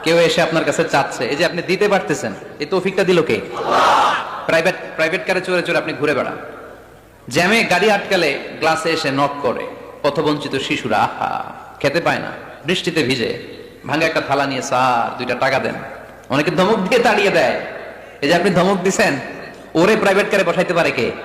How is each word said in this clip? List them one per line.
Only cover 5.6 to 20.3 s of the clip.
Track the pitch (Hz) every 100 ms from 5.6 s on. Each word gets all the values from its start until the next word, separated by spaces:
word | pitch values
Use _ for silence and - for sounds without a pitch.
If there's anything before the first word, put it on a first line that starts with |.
চড়ে | 165 156
আপনি | 156
ঘুরে | 143 151
বেড়ান, | 139 98 - - - - - - - - - -
জ্যামে | 143 180 226
গাড়ি | 185 175 214
আটকালে | 202 - 190 160 135 - 123
গ্লাসে | 156 160 170
এসে | 160 147
নক | 135 143 -
করে, | 123 110 107 - - -
পথবঞ্চিত | 147 143 147 151 147 135
শিশুরা, | - 143 123 104
আহা, | 120 - - - - - - -
খেতে | 143 156
পায় | 156 131
না, | - - - - 143
বৃষ্টিতে | 180 180 160
ভিজে, | 123 131 107 - - - - - -
ভাঙা | 147 160
একটা | 156
থালা | - 139 139
নিয়ে, | 131
"স্যার, | 120 127 127 120 110 -
দুইটা | 120 120
টাকা | 135 131
দেন।" | 120 - - - - - -
অনেকে | 135 151
ধমক | 160 185 226
দিয়ে | 180 247
তাড়িয়ে | 240 208 196
দেয়। | 170 127 - - - - - - -
এই | 143
যে | 170
আপনি | 196
ধমক | 180 185 196
দিছেন, | 185 190 170 139 - - - - -
ওরে | 160 185 214
প্রাইভেট | 196 190 208